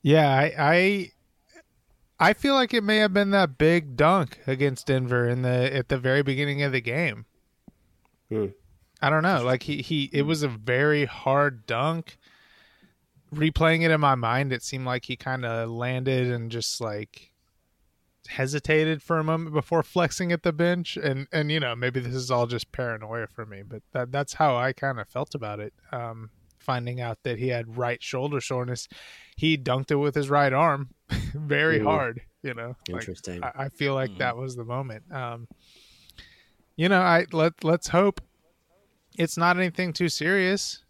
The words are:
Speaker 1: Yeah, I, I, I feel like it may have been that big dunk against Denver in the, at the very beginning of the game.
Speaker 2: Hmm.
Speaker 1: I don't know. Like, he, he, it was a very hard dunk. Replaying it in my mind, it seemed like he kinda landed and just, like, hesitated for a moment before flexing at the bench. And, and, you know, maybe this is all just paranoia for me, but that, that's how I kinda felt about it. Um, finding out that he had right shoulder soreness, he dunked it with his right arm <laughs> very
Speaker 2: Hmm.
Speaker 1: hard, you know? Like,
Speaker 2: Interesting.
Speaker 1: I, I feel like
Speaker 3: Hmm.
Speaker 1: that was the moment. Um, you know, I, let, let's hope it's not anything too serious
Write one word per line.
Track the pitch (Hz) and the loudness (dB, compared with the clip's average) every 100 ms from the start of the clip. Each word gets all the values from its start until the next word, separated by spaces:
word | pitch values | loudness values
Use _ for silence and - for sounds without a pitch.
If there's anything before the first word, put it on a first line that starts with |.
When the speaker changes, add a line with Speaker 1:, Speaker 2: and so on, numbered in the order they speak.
| 139 | 6
Speaker 1:
Yeah, | 156 147 | 6 6
I, | 135 151 156 | 4 2 2
I, | 147 170 190 202 180 _ _ _ _ 330 _ _ _ _ _ _ 170 | 4 4 4 2 -4 _ _ _ _ -20 _ _ _ _ _ _ 2
I | |
feel | 214 277 | 4 2
like | 269 247 240 | 2 2 0
it | |
may | 202 214 | 2 4
have | 214 | 4
been | 190 202 | 4 4
that | 196 175 131 | 4 2 4
big | 156 175 147 123 | 4 4 0 2
dunk | 151 190 135 - - | 4 4 0 -6 -6
against | 131 143 127 - | 0 0 0 0
Denver | 131 127 123 120 | 0 2 2 2
in | 123 | 0
the, | 127 123 131 135 | 0 2 0 -2
at | - | -2
the | 135 | -2
very | 127 139 | 2 2
beginning | 139 135 143 143 | 2 0 -2 0
of | 143 | 0
the | 131 | -2
game. | 117 131 165 110 113 _ _ _ - _ _ _ _ _ _ | -2 -2 -2 -4 -14 _ _ _ -20 _ _ _ _ _ _
Speaker 2:
Hmm. | 110 101 - _ _ _ _ | -4 -4 -6 _ _ _ _
Speaker 1:
I | 139 | 0
don't | 156 | 2
know. | 175 165 | 2 2
Like, | 123 127 | 2 0
he, | - 143 | -2 -6
he, | 131 156 139 | -2 -2 -2
it | 147 | -2
was | 143 156 | 0 0
a | 143 | -2
very | 110 107 123 147 147 143 | -4 -2 2 4 2 0
hard | - 135 139 143 120 107 | -2 0 2 2 -2 -6
dunk. | 117 147 165 - - _ _ _ _ _ _ _ _ _ _ _ | -2 0 -2 -8 -20 _ _ _ _ _ _ _ _ _ _ _
Replaying | 151 156 - 160 165 | 0 0 4 4 4
it | 165 | 4
in | 156 | 4
my | 143 | 4
mind, | 131 117 123 139 | 4 2 0 0
it | 123 | -4
seemed | - 131 127 | -6 -6 -4
like | 127 - | -4 -6
he | 123 | -10
kinda | 135 131 120 113 113 | -6 -6 -4 -4 -4
landed | 117 123 127 127 127 123 | -4 -4 -2 0 0 0
and | 120 113 | -2 -4
just, | 117 - - | -6 -6 -6
like, | 113 104 107 - - _ _ _ _ _ _ _ _ _ - | -6 -6 -10 -18 -20 _ _ _ _ _ _ _ _ _ -14
hesitated | - 131 147 - 156 156 156 | -6 -4 -4 2 2 2 -2
for | - 165 | -2 -2
a | |
moment | 156 160 160 151 | 0 -2 -2 -4
before | - 165 | 0 -2
flexing | - 180 170 - 180 | 0 0 0 -2 -2
at | 175 | 0
the | 175 | 0
bench. | 151 170 175 170 - | 0 0 0 -4 -4
And, | 156 135 139 | -4 -4 -4
and, | 160 147 | -2 0
you | 156 | -2
know, | 131 117 | -2 -2
maybe | 127 127 | -2 -2
this | 123 | -4
is | 131 123 | -6 0
all | 123 120 | 0 0
just | 120 - | -4 -8
paranoia | - 123 110 107 117 107 | -8 -6 -6 -8 -8 -8
for | - 110 | -12 -14
me, | 98 | -14
but | 101 110 _ | -14 -16 _
that, | 131 123 | -8 -4
that's | 139 143 - | -4 -6 0
how | 151 123 | 2 2
I | 131 | 0
kinda | 131 135 123 101 | -2 -4 -4 -8
felt | 123 147 | -8 -8
about | 143 107 104 | -8 -8 -8
it. | 104 _ _ | -12 _ _
Um, | 127 117 113 110 _ _ _ | -10 -10 -12 -16 _ _ _
finding | - 127 120 123 | -4 -4 -4 -6
out | 120 110 | -6 -6
that | 131 113 | -6 -2
he | 127 | -2
had | 120 113 113 | -2 -4 -4
right | 120 120 | -2 -4
shoulder | - 131 139 143 | -6 -4 -2 -4
soreness, | - 127 123 123 - - - - - - | -4 -4 -4 -6 -10 -18 -20 -20 -18 0
he | 156 156 | 2 2
dunked | 131 131 135 | 2 -2 2
it | 143 | 2
with | 147 147 | 2 0
his | 139 | 2
right | 143 139 | 4 4
arm | 131 160 143 131 _ | 4 2 2 -4 _
<laughs> | _ - - 143 | _ -4 -4 -6
very | 151 143 156 156 | -2 2 4 2
Speaker 2:
Hmm. | 110 | 2
Speaker 1:
hard, | 156 127 120 - _ | 2 0 -6 -16 _
you | 139 117 | -10 -8
know? | 117 127 - | -10 -12 -10
Like, | 90 | -8
Speaker 2:
Interesting. | 110 90 - 87 | -8 -12 -10 -8
Speaker 1:
I, | 123 135 139 | -8 -8 -10
I | |
feel | - 143 | -4 -2
like | 135 131 | 0 -4
Speaker 3:
Hmm. | 95 | -4
Speaker 1:
that | 127 117 | -4 -4
was | 131 123 | -8 -8
the | 117 | -6
moment. | 123 135 110 - | -6 -6 -12 -12
Um, | 147 120 117 113 - _ _ _ _ - - - _ _ _ _ - | -10 -10 -10 -16 -20 _ _ _ _ -20 -20 -20 _ _ _ _ -2
you | 170 | 4
know, | 190 | 4
I, | 185 170 175 | 6 4 2
let, | 160 160 - | 2 0 0
let's | 156 170 - | 0 0 2
hope | 170 202 - - _ _ _ _ _ _ _ _ - | 2 2 0 -18 _ _ _ _ _ _ _ _ -4
it's | 165 - | -4 2
not | 170 180 | 2 2
anything | 180 165 180 | 0 -2 -4
too | 151 175 | -2 -2
serious | - 156 196 185 196 - - | 0 0 2 2 0 -4 -10